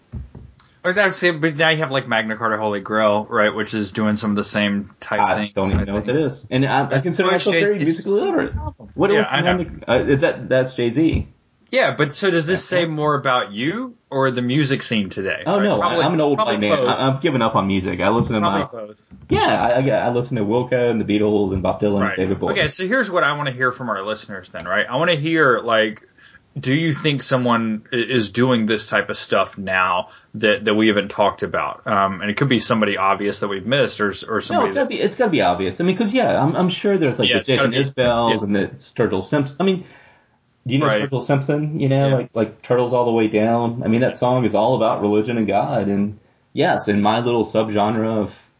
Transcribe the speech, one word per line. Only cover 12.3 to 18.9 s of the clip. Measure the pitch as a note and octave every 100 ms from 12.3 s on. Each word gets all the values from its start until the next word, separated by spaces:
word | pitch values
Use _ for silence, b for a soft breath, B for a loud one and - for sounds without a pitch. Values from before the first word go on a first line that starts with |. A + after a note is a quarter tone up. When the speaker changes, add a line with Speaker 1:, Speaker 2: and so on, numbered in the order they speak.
Speaker 1:
does | E3+ D#3
this | F#3 -
Speaker 2:
Yeah. | F3+
Speaker 1:
say | E3+
more | D3+ D3+ C#3+
about | C3+ B2 G2+
you | G2+ C3 G#3+ C4 A#3 _
or | C3+ C3+
the | B2
music | B2 C3+ C#3 C3
scene | - A2+ F#2+
today? | G#2 F#2+ E2+
Speaker 2:
Oh, | - G3
Speaker 1:
Right? |
Speaker 2:
no, | G3+ A2
I, | F3
Speaker 1:
Probably, | E3+
Speaker 2:
I'm | E3
an | E3+
old | D3+ C#3
Speaker 1:
probably | A3
Speaker 2:
white | -
man. | G#2 D3
Speaker 1:
both. | B2
Speaker 2:
I, | A#2 C3
I've | C3+
given | F3 C3
up | A2+ A2
on | G2
music. | G2 F#2 F2+
I | F#2
listen | A2+ A2+ A2
to |
Speaker 1:
Probably | G2+ G2
Speaker 2:
my | A#2 A#2
Speaker 1:
both. | G#2+